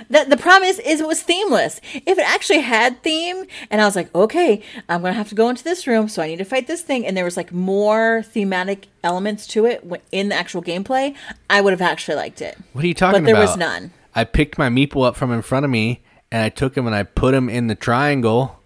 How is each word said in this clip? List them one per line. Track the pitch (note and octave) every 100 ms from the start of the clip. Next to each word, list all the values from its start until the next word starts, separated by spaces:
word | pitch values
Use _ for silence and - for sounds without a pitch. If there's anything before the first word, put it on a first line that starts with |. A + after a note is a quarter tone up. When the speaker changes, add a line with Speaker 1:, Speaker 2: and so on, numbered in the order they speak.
| A3+
Speaker 1:
The, | C#4+ C#4
the | C4+
problem | E4+ F#4+ F#4
is, | F#4
is | - D#4
it | D#4
was | D#4+
themeless. | - F4 G#4 G#3+ C3+ - - C#4
If | - F#4
it | A3
actually | E4+ - G4
had | B3 A3 B3 B3+
theme, | E4 D#4 E4+ F#4 F#4+ - B3+
and | G#3+
I |
was | G#3
like, | F#3+ E3
"Okay, | E3+ A3 D#4+ E4+ G#3 - A#3+ -
I'm | F3
gonna | F3+
have | G#3+ G#3+
to | G#3+
go | A#3
into | B3
this | E4 F4 -
room, | A3+ G#3+
so | G3+
I | D#3+
need | E3
to |
fight | G3 C4 B3+
this | D#4+
thing," | - C4 G#3
and | F#3
there |
was, | F3 F3+
like, | E3+
more | F3 F#3 G3 G#3 A3 A3+ A3+
thematic | A3 A3+ G3 F#3 F#3 G3 - _
elements | E3+ F3+ G#3 G#3+ -
to | A3 A3+
it | A3+
w-, | F3 F3 -
in | F#3 G3+
the |
actual | D3+ F3 F3+
gameplay, | E3+ F3 G3 C4 C4+ C#4 - - -
I | G3+
would | G3+
have | F3+
actually | F3 D#3 - D3
liked | - -
it. | - - -
Speaker 2:
What | B2
are | E3+
you |
talking | - F3+ G3
Speaker 1:
But | E3+
there | G#3+
was | G3+
Speaker 2:
about? | F#3
Speaker 1:
none. | E3 F2 - _ _ -
Speaker 2:
I |
picked | A2+ F3 D3+ -
my | C3+
meeple | A#2+ C#3+ C#3+ B2
up |
from | - B2+
in | A#2
front | - C3
of | C#3+
me, | A#2 A2 A#2+ _ _ -
and | A#2
I | A2
took | - C3 C3+
him | A#2+
and | G#2
I |
put | G2 - B2+
him | C3+ B2
in | A#2+ A#2
the | G#2
triangle. | - A#2+ D3 C#3 A#2 A#2 C3 -